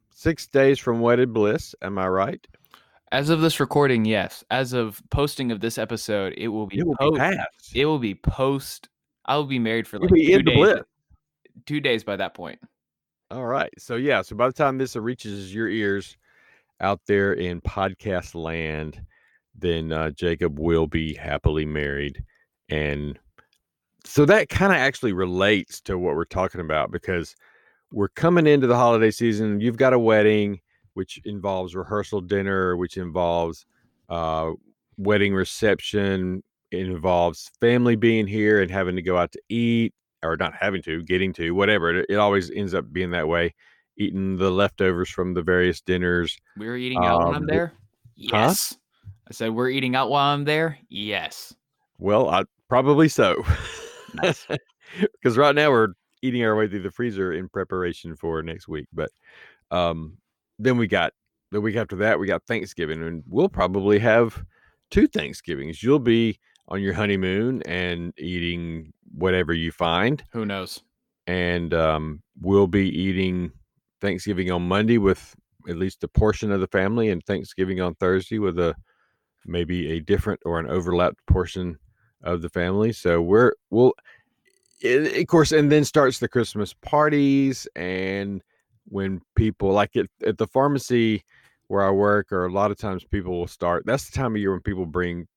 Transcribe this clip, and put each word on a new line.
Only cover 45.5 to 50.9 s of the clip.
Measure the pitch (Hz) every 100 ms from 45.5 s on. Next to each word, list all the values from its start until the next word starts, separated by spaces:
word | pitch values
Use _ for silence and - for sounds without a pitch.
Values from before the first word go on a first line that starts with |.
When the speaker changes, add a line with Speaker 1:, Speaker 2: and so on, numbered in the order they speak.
| 90 90 -
Speaker 1:
dinners. | - 90 90 87 82 - _ -
Speaker 2:
We're | 110 123
eating | 123 90
out | 90 85
while | 85
Speaker 1:
Um, |
Speaker 2:
I'm | -
Speaker 1:
it | -
Speaker 2:
there? | 80 170 -
Speaker 1:
Huh? | _ _ _ _ - 107 123
Speaker 2:
Yes. | 190 - - _ _ 101 - _
I |
said, | - 113
"We're | 110 127
eating | 135 131
out | 127 123
while | 143 143
I'm | 143
there?" | 143 151 160 147
Yes. | _